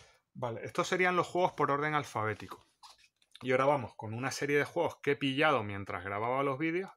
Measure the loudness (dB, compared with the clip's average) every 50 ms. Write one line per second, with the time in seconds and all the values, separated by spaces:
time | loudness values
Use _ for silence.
0 | -20 -20 _ _ _ _ _ -8 -6 -6 -6 -8 -10 -4 -4 -4 -2 0 2 2
1 | 4 4 4 2 2 2 0 0 0 0 2 0 2 2 2 2 0 0 0 -2
2 | -2 -2 -4 -2 -2 -2 -2 -4 -8 -14 -16 -18 _ _ _ _ -20 -20 -20 _
3 | _ _ _ _ _ _ -18 -6 0 2 2 4 6 4 4 4 0 -6 -10 -10
4 | -10 -8 -6 -6 -4 -6 -4 -2 0 2 2 2 2 0 0 0 0 0 -2 -2
5 | 0 0 0 2 0 -2 2 2 4 4 4 2 0 -2 -6 -6 -6 -6 -8 -6
6 | -4 -4 -4 -2 -2 0 0 0 0 0 -2 -2 -2 -2 -2 -4 -6 -8 -12